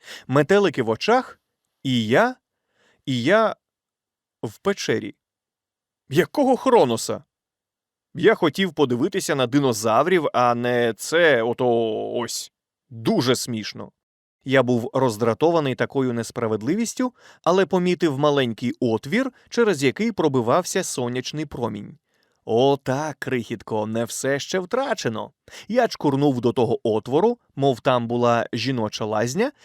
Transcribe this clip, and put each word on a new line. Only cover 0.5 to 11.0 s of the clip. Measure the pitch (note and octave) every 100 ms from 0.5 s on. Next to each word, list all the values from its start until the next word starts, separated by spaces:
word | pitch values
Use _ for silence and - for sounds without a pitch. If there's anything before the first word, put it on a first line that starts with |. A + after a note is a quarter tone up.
| G3+ G3 C#3+
в | A2+
очах, | A2 - B3 - - _ _ _ _
і | C3+ B2 G#2+
я, | C3+ A#3 B3+ _ _ _ _ _ _ -
і | B2+
я | A#2+ G#3 G#3+ - _ _ _ _ _ _ _ _
в | A#2+ -
печері. | G3 G3+ - A2+ G#2+ - _ _ _ _ _ _ _ _ -
Якого | C#3+ D#3+ - C4+ A#3+
Хроноса? | C4 A#3 C#3 A2+ - G#2 - _ _ _ _ _ _ _ _ -
Я | F3 A3
хотів | E3+ D#3+ F#3+
подивитися | D3+ C#3 A#2+ E3 F#3+ - C#3+
на | B2
динозаврів, | C#3+ C#3 G#2+ A2 A2+ D#3 F#3 D3
а | - B2 A#2+
не | B2 B2 A#2+
це | A2+